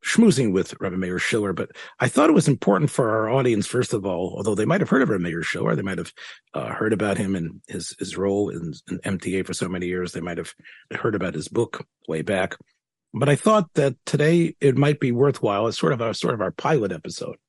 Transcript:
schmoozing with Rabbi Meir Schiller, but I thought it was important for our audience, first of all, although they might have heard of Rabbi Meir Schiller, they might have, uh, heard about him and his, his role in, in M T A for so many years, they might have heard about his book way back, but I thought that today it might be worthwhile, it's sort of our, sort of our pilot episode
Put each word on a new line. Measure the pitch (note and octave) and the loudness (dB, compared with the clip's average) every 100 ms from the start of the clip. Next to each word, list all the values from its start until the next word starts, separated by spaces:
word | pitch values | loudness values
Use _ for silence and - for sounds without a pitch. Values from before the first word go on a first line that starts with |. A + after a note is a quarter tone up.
schmoozing | - - A#3 C#3+ A#2+ | 0 6 6 6 2
with | F#2+ E2+ - | 0 -2 -4
Rabbi | G2 | -6
Meir | F2+ F#2 F2+ | -4 -4 -4
Schiller, | - A2+ G2+ | -2 0 0
but | F2 - - - - | -2 -6 -10 -20 -2
I | B2 | 0
thought | - D#4 | 4 6
it | |
was | D4 D#3 | 6 4
important | C3 - F#2+ D3+ | 2 4 2 2
for | - A#2+ | 0 0
our | A2 A2 | 0 2
audience, | B2+ B2+ A2 G2 | 2 2 2 0
first | A#2+ B2 | -2 -2
of | A2+ G2 | -2 -2
all, | F2 F2+ - | -2 -4 -4
although | G2 | -2
they | G#2 | 0
might | G#2+ F3+ | 0 0
have | - | 2
heard | B3+ | 2
of | A#3+ | 4
Rabbi | G2+ | 0
Meir | F2 E2 | -2 -4
Schiller, | E2 - G#2+ | -6 -4 -2
they | A2+ | -2
might | G2+ F2+ | -2 -6
have, | E2+ - - - _ | -8 -12 -20 -20 _
uh, | - C#2 | -10 -8
heard | - A2 | -4 0
about | G#2+ G#2 G2 | 0 0 0
him | G2 | 0
and | F#2+ E2 - _ | -2 -4 -8 _
his, | F#2+ E2 - | -12 -12 -10
his | F2+ F2+ | -10 -2
role | G2 G2 G2+ | 0 0 -2
in, | - E2 C#2+ - | -4 -10 -12 -10
in | - | -8
M | - G2 | -6 -6
T | - F#2 | -4 -4
A | |
for | F#2 | -4
so | F2+ F2 | -6 -6
many | F2+ F2+ | -4 -4
years, | F2+ F2+ | -4 -6
they | - | -6
might | F2 E2+ | -8 -8
have | E2 - - - _ | -10 -14 -20 -20 _
heard | - A#2+ G#2 | -4 -2 -2
about | F2+ | -4
his | D#2+ D2+ | -6 -4
book | - A#2 - - _ - | -4 -4 -6 -14 _ -8
way | D#2+ | -6
back, | D#2 G2 G2 - _ _ _ _ _ | -2 -2 -2 -6 _ _ _ _ _
but | - C3+ | -2 2
I | |
thought | D3 - G#3+ F3+ | 4 4 4 2
that | - C#3+ C3 - | 0 0 0 -6
today | - D3 E3+ E3 - | 0 4 4 2 2
it | C#3 B2+ | 2 4
might | C#3+ D3 | 2 2
be | C3+ | 0
worthwhile, | A#2+ C#3+ C3 A#2+ G2+ A2+ | 2 2 2 0 2 0
it's | G2+ | 0
sort | - | 0
of | C3 | 0
our, | A2+ | -2
sort | G2 - | -2 -2
of | A#2+ | 0
our | F#2+ | -2
pilot | - - D#3 G#2 | -2 0 2 0
episode | E2+ F2 - - - | -4 -10 -10 -10 -12